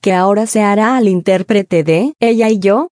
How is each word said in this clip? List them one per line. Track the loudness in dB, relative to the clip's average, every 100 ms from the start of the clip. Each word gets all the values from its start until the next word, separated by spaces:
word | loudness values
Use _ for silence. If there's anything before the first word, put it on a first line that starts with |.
que | -2
ahora | 0 2 0 0
se | 0
hará | 0 2 0 0
al | 0
intérprete | 0 0 -2 0 -2 0 -2 0
de | 0 -2 -2
Ella | 0 0 0
y | 0
Yo, | 0 0 -2